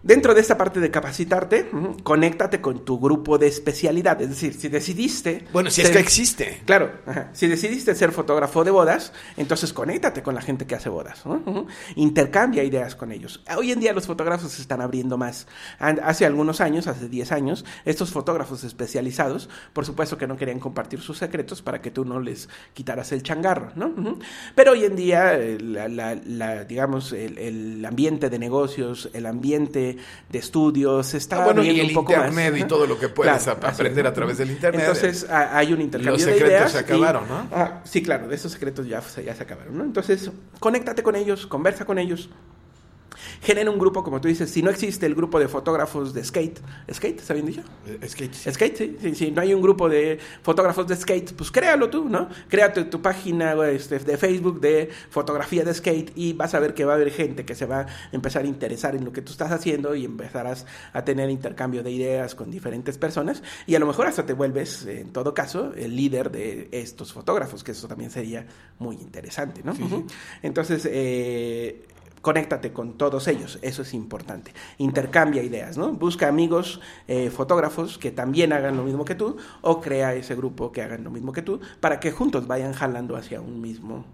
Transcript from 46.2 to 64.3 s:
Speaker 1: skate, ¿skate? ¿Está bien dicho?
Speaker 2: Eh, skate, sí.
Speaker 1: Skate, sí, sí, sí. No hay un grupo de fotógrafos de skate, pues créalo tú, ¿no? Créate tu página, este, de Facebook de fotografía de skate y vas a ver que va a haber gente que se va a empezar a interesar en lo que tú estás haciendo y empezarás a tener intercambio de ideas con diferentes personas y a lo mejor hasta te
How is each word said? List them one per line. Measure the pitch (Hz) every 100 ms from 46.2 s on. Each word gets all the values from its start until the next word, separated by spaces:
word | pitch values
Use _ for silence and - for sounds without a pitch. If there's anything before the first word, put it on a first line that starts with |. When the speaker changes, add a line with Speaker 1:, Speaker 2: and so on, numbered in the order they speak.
Speaker 1:
skate, | - 185 160 170 - - -
¿skate? | - - -
¿Está | -
bien | 151 151
dicho? | - - - 104
Speaker 2:
Eh, | 110 123
skate, | - 131
sí. | - 151
Speaker 1:
Skate, | 135 214 -
sí, | 220 147
sí, | 185 147
sí. | 156
No | 151
hay | 190 196
un |
grupo | 185 185 170
de | 151 156 156 - -
fotógrafos | - 165 185 180 180
de | 180
skate, | - 185 180
pues | - 160
créalo | 254 349 294 233
tú, | 311 302
¿no? | 202 359 - -
Créate | 196 202 185 165
tu | 170
página, | 185 185 190 170 160 156 151
este, | 139 135 139
de | 135 143
Facebook | 190 185 175 165
de | 147 156 160 - -
fotografía | 151 139 147 139 175
de | 165
skate | 170 185 160 160 165
y | 170
vas | 165 160
a | 165
ver | 151 -
que | 143
va |
a | 151
haber | 143
gente | 139 147 131
que | 127 120
se | 123
va | 135
a | 135 - -
empezar | 127 139 147
a | 139
interesar | 135 113 117 147 135
en | 123
lo |
que | 131
tú | 131
estás | - 156
haciendo | 165 165 147 143 147
y | 120
empezarás | 113 117 127 123 127 - - -
a | 127
tener | 131 135 135
intercambio | 135 131 - 127 123
de | 123
ideas | 127 127 131 123 -
con | 113
diferentes | 185 120 113 131 135
personas | 160 156 156 285 - - -
y | 160
a |
lo | 147
mejor | 143 254
hasta | -
te | 143